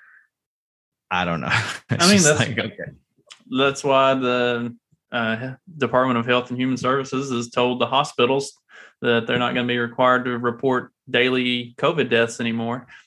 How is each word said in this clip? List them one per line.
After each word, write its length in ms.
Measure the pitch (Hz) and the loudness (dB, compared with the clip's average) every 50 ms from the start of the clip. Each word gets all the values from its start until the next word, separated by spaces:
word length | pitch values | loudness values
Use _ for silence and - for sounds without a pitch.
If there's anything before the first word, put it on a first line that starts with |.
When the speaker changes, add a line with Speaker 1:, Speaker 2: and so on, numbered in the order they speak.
| - - - - _ _ _ _ _ _ _ _ _ _ _ _ _ _ _ _ _ - | -20 -20 -20 -20 _ _ _ _ _ _ _ _ _ _ _ _ _ _ _ _ _ -6
Speaker 1:
I 140 | 92 90 90 | -4 -2 -2
don't 160 | 87 85 80 | -2 -2 -4
know. 60 | - - | -2 -2
<laughs> 420 | - 113 107 - - - - - | -2 -2 -2 -4 -8 -12 -8 -6
It's 160 | - - 170 | -2 2 4
Speaker 2:
I 20 | 180 | 4
mean, 100 | 208 202 | 6 6
Speaker 1:
just 80 | 170 147 | 6 4
Speaker 2:
that's, 120 | - - | 4 4
Speaker 1:
like, 180 | 117 - 110 104 | 2 -2 -2 -4
okay. 340 | 101 107 - - - - - - _ _ _ _ _ _ - - _ - | -6 -6 -8 -12 -14 -14 -14 -18 _ _ _ _ _ _ -20 -20 _ -6
Speaker 2:
that's 340 | 127 127 139 139 135 - - | -2 0 0 0 0 0 0
why 300 | 143 135 135 135 135 135 | 2 2 4 4 4 2
the, 640 | 131 127 123 123 123 123 123 120 120 120 120 120 - _ _ _ _ _ _ | 2 0 0 0 0 0 0 0 -2 -4 -6 -8 -12 _ _ _ _ _ _
uh, 420 | - 123 117 110 113 113 123 131 131 - _ - 180 151 | -6 -4 -2 -2 -2 -4 -6 -8 -12 -14 _ -20 -6 -4
Department 420 | 135 117 120 127 127 131 123 117 | -2 0 2 2 2 2 2 0
of 60 | 117 | 2
Health 260 | 127 123 123 123 - | 2 2 0 0 -2
and 80 | 127 123 | -4 -4
Human 180 | 127 131 131 113 | -2 -2 -2 -2
Services 540 | 120 127 131 139 135 135 - 131 139 135 | 0 0 0 -2 -2 -4 -4 -6 -4 -4
has 180 | 127 117 120 117 | -4 -4 -4 -4
told 320 | - 127 123 123 127 123 | -2 0 0 0 0 -2
the 60 | 120 120 | -2 0
hospitals 680 | 131 131 151 151 - - - - 135 139 104 - - _ _ _ - - - - _ _ | 0 0 0 0 0 0 0 2 2 0 -2 -6 -10 _ _ _ -20 -20 -20 -20 _ _
that 260 | - 123 117 117 113 120 | -2 0 0 0 0 0
they're 120 | 123 123 | 0 0
not 160 | 123 120 123 | 0 0 -2
gonna 120 | 127 120 120 | -2 -2 -2
be 100 | 123 120 | -2 -2
required 480 | 120 120 120 - 127 127 127 127 123 | -2 -4 0 2 4 4 4 4 2
to 120 | 127 123 117 | -2 -4 -2
report 540 | 123 120 117 117 - 135 127 120 127 - _ _ _ - | -2 -4 -4 -2 0 0 0 0 -2 -6 _ _ _ -2
daily 640 | 127 123 123 127 127 131 123 123 123 123 120 120 120 - | 0 2 2 2 2 0 0 0 -2 -4 -4 -8 -6 -2
covid 320 | - 147 170 160 127 127 | 0 0 0 0 0 2
deaths 300 | 120 117 117 113 - - | 2 2 2 2 0 -4
anymore. 480 | 120 117 113 117 117 117 120 131 123 - - - - | -4 -4 -2 -2 -4 -4 -6 -8 -10 -14 -20 -20 -20